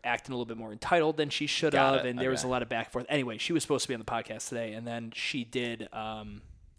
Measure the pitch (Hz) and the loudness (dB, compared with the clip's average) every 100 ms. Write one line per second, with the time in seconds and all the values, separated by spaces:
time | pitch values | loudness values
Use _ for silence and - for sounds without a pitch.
0 | 120 117 - 127 117 113 110 110 - 175 | 0 -2 -2 -4 -4 -6 -10 -6 4 6
1 | 156 151 147 - 147 - 156 139 135 135 | 6 2 0 0 0 2 4 6 6 6
2 | 123 123 131 127 127 127 117 117 113 127 | 2 0 0 0 0 0 0 -2 -2 -6
3 | 123 147 123 107 - 165 - 131 - 120 | 0 0 0 -2 0 2 4 2 2 -4
4 | 110 117 - 110 - 123 113 107 117 117 | -2 -4 -4 -8 -4 -4 -4 -6 -6 -6
5 | 113 - - - 117 127 120 113 113 110 | -6 -6 -4 -2 -2 0 0 -4 -6 -6
6 | 110 110 107 101 - - - | -6 -6 -10 -14 -16 -20 -20